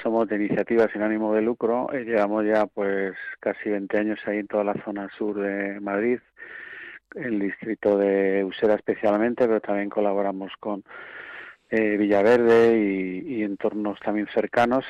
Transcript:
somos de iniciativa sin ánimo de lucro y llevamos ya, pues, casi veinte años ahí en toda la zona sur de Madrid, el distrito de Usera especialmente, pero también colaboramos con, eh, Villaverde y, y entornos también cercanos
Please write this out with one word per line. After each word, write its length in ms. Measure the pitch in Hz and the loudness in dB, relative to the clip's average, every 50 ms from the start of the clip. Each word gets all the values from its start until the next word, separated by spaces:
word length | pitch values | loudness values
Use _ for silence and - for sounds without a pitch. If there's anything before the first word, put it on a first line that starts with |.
| - | 0
somos 240 | 120 113 113 110 | 0 0 0 0
de 80 | 98 107 | 0 0
iniciativa 520 | 101 104 98 - 104 98 - 117 117 113 107 | -2 -2 0 0 -2 0 2 4 4 4 2
sin 100 | - 104 | 2 -2
ánimo 320 | 107 107 110 107 110 107 107 | -2 0 0 0 0 0 0
de 80 | 107 | 2
lucro 460 | 110 117 123 - - 113 117 123 131 - - | 2 0 -2 -2 0 0 0 0 -2 -4 -6
y 100 | 131 117 | -6 -4
llevamos 400 | 113 117 104 101 101 107 110 107 | -2 0 0 2 2 0 0 0
ya, 200 | 104 107 107 104 | 2 2 2 0
pues, 480 | 98 - 107 101 98 98 98 98 95 92 - - - - - | 0 -2 -4 -2 -2 -2 -2 -2 -4 -6 -8 -12 -14 -10 -6
casi 300 | - 110 98 - - 113 | -6 -6 -6 -4 -4 -4
veinte 280 | 104 101 98 92 - | -4 -4 -4 -2 -2
años 220 | 104 107 107 107 - - | -2 0 -2 -4 -6 -4
ahí 140 | 110 104 107 | -4 -4 -4
en 80 | 101 | -4
toda 180 | - - 104 104 | -2 -2 -2 0
la 80 | 101 101 101 - | 0 -2 -4 -6
zona 240 | 110 104 101 98 98 - | -8 -8 -8 -10 -10 -8
sur 220 | - 113 104 101 104 | -6 -6 -4 -4 -4
de 400 | 98 101 98 101 98 98 101 104 | -4 -4 -2 -4 -4 -6 -6 -8
Madrid, 400 | 101 101 101 101 110 120 127 117 _ _ _ - - - - - - - - - - - - - _ - - | -6 -4 -2 0 0 0 -2 -2 _ _ _ -20 -20 -18 -18 -16 -16 -16 -16 -16 -18 -18 -18 -20 _ -16 -12
el 240 | 160 147 123 110 101 | -10 -6 -4 -4 -4
distrito 580 | 98 98 92 - - 117 104 - - 104 104 | -4 -4 -8 -8 -8 -8 -6 -2 2 2 4
de 460 | 98 101 101 98 98 98 95 95 98 98 | 4 4 4 4 2 2 2 2 0 0
Usera 300 | 92 90 - - 107 107 | -2 -2 0 2 2 2
especialmente, 720 | 104 - - 101 - - 107 104 104 113 120 117 - 127 | 2 0 -2 -4 0 2 2 2 4 2 0 2 2 2
pero 140 | 113 110 104 | 2 2 2
también 280 | - - 101 101 101 101 | 0 0 -2 -2 -2 -2
colaboramos 600 | - 110 104 101 98 101 98 98 95 95 98 95 - - | -2 0 0 2 2 0 0 -2 -2 -4 -8 -10 -12 -10
con, 240 | - 110 104 95 - - - - - - - - - - - - - - - _ _ - | -8 -6 -6 -8 -8 -14 -18 -18 -18 -18 -18 -18 -18 -16 -16 -16 -18 -18 -20 _ _ -2
eh, 260 | 113 110 110 107 104 | 0 2 2 2 2
Villaverde 840 | 101 107 101 104 101 98 113 123 120 120 117 117 117 117 117 113 | 2 2 4 4 6 6 6 6 6 8 8 8 8 8 8 6
y, 580 | 113 104 98 98 95 92 92 92 92 - 160 127 | 6 4 2 0 0 -2 -4 -6 -6 -8 -6 -4
y 80 | 110 107 | -4 -4
entornos 540 | 98 98 - - 107 110 107 104 104 98 - | -4 -4 -2 -4 -4 -2 -2 -4 -4 -6 -6
también 260 | - 110 104 107 104 - - | -6 -4 -2 -2 -2 -2 -2
cercanos 500 | 113 104 - - 120 120 117 127 135 - - | -2 -2 0 2 2 2 2 2 0 -2 -2